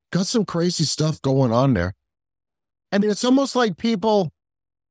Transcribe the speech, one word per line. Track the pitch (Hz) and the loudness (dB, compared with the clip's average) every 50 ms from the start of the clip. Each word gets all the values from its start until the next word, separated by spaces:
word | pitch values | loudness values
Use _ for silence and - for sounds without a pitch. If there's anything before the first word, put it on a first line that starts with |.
| _ _ - | _ _ -4
got | 170 196 | -4 -2
some | - - 240 190 | -2 -2 -2 -2
crazy | - - 170 170 180 175 - 160 | -2 -2 -2 -2 -2 -2 -2 -2
stuff | - - - 151 156 151 - | -2 -2 -2 -2 -2 -2 -2
going | - 135 135 135 135 120 | -2 0 2 2 2 2
on | 110 120 135 139 123 | 2 2 2 2 2
there. | 90 85 92 - _ _ _ _ _ _ _ _ _ _ _ _ _ _ _ _ _ _ _ - | 2 0 -2 -4 _ _ _ _ _ _ _ _ _ _ _ _ _ _ _ _ _ _ _ -2
I | 202 | 0
mean, | 202 214 | 0 0
it's | 202 - - | 0 0 0
almost | 247 262 277 277 - - | 2 2 2 2 0 0
like | 247 240 220 160 | 0 0 0 -2
people, | - - 226 226 185 185 220 214 202 180 143 - _ _ _ _ _ _ _ _ _ _ _ | -2 -2 -2 -2 0 0 0 2 0 0 -2 -6 _ _ _ _ _ _ _ _ _ _ _